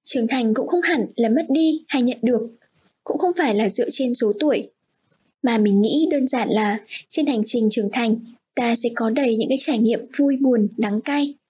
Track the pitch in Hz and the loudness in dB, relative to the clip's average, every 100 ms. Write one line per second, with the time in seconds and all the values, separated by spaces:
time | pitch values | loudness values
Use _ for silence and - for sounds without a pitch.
0 | - 254 226 262 226 220 262 349 339 311 | -2 -2 0 0 0 0 0 0 0 0
1 | 196 - 226 254 330 285 320 311 - 277 | -2 -2 2 2 2 2 2 0 -2 0
2 | 240 240 233 226 - - _ _ _ _ | 0 0 0 0 -2 -12 _ _ _ _
3 | - 302 359 349 294 202 214 - - - | -6 0 0 0 0 2 0 0 -2 -2
4 | 262 240 214 208 302 247 - _ _ _ | -2 0 0 0 0 0 -4 _ _ _
5 | _ _ _ _ 247 226 208 196 214 294 | _ _ _ _ -2 2 4 4 2 2
6 | 330 294 262 254 220 214 208 214 - - | 0 0 0 -2 -2 0 0 -2 -8 -18
7 | _ - 294 233 220 240 220 220 202 254 | _ -2 0 0 0 0 0 0 -2 -2
8 | 233 233 - - _ - 240 233 240 233 | -2 -2 -6 -20 _ -4 0 0 -2 -2
9 | 226 254 262 226 - 262 - 233 226 233 | -2 0 0 0 0 0 0 2 2 0
10 | - - 285 262 269 233 208 - 208 214 | -4 -2 0 2 2 2 0 -2 -2 -2
11 | - 285 285 277 | -2 -2 -2 -6